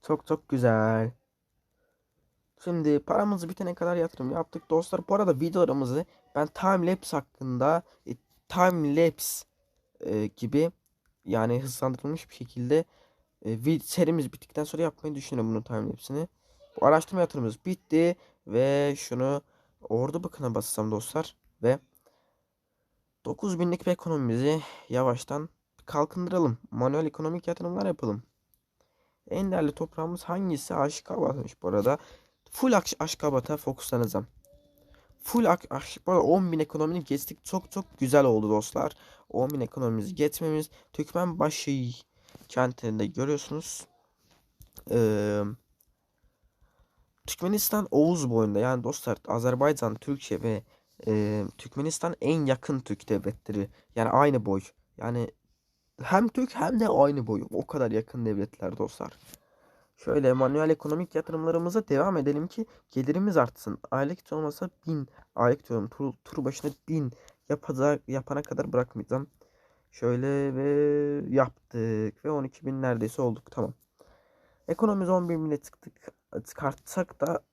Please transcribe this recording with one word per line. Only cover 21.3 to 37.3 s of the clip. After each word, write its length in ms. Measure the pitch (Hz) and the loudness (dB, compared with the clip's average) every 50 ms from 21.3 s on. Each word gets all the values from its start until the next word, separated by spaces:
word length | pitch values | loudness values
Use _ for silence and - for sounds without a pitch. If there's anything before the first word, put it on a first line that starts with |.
| - _ _ _ _ _ - | -10 _ _ _ _ _ 2
ve 160 | 120 131 139 _ _ _ _ _ _ _ _ _ _ _ _ _ _ _ _ _ _ _ _ _ _ _ _ _ _ _ _ _ | 2 2 2 _ _ _ _ _ _ _ _ _ _ _ _ _ _ _ _ _ _ _ _ _ _ _ _ _ _ _ _ _
dokuz 340 | - - - - 202 180 165 | -10 -8 -6 -4 -4 -2 0
binlik 260 | 180 175 175 180 - | 0 0 0 0 0
bir 60 | 185 | -2
ekonomimizi 680 | 180 - - 170 165 147 131 120 113 120 131 147 156 156 151 - - - - - | -2 -2 -2 -2 -2 0 0 0 0 2 2 2 2 0 -2 -8 -18 -20 -10 -4
yavaştan 600 | 123 127 131 131 120 123 - - 135 147 156 165 _ _ _ _ _ _ _ - | 0 2 2 2 2 0 -4 -8 -8 -8 -8 -10 _ _ _ _ _ _ _ -4
kalkındıralım. 680 | - 147 151 156 - 180 180 175 180 180 165 135 117 - - - | 0 0 0 0 0 -6 -4 -2 0 2 2 2 0 -2 -8 -10
Manuel 340 | - 117 123 131 139 151 160 | -4 0 0 0 2 0 -2
ekonomik 420 | 151 - - 156 156 165 175 - | -4 -4 -6 -6 -4 -6 -4 -6
yatırımlar 380 | - 170 - 175 175 175 196 202 | -6 -8 -6 -6 -6 -4 -2 -2
yapalım. 380 | 196 170 - - 113 104 110 - _ _ _ _ _ _ _ _ _ _ _ _ _ _ _ _ _ _ _ _ | -2 -2 -2 -2 -4 -4 -4 -8 _ _ _ _ _ _ _ _ _ _ _ _ _ _ _ _ _ _ _ _
En 240 | - - 180 196 196 | -6 -4 -2 -2 0
değerli 200 | 185 180 156 143 | 0 0 0 0
toprağımız 520 | 143 - 165 160 _ - 160 165 175 180 - | -2 -4 -8 -8 _ -8 -6 -6 -6 -8 -6
hangisi? 520 | - 175 185 196 185 160 135 - - - | -6 -4 -2 -2 -2 -2 -4 -4 -4 0
Aşkabat'mış 840 | 151 139 147 147 - - - 180 - 160 139 143 143 - - - _ | 0 0 0 0 -6 -10 -6 -2 -2 0 0 -2 -4 -6 -10 -12 _
bu 60 | - | -4
arada. 300 | 90 95 104 101 123 143 160 - - - - _ _ _ _ _ _ | 0 0 4 4 4 2 2 -4 -18 -20 -20 _ _ _ _ _ _
Full 220 | - - - 262 240 | -4 0 2 4 4
Aş-, 220 | 190 - - - _ | 4 4 0 -6 _
Aşkabat'a 580 | 147 160 - - - 147 139 131 123 - 151 | -4 -6 -4 -2 -2 2 2 0 0 0 -6
fokuslanacağım. 720 | 143 - 143 131 - - - - 120 117 107 - - 117 - _ - _ _ - _ _ _ _ _ _ _ - - _ _ _ _ - | -4 -4 -6 -6 -6 -6 -4 0 0 0 0 -2 -6 -6 -6 _ -20 _ _ -20 _ _ _ _ _ _ _ -20 -20 _ _ _ _ -12
Full 220 | - - 240 240 | 0 2 4 4
Ak-, 220 | 190 175 - - - | 4 4 2 0 -8
Aş-, 300 | - 135 - - - - _ | -8 -8 -6 -8 -14 -8 _
bu 40 | - | 4
arada 120 | 185 175 - | 4 4 6
on 280 | 135 165 196 185 175 | 6 4 4 4 2
bin 80 | 165 160 | 0 0
ekonominin 440 | 156 - - 156 156 156 170 180 147 | 0 -2 0 -2 0 0 0 -4 -2
geçtik. 420 | - 139 143 - - | -2 -4 -4 -4 -8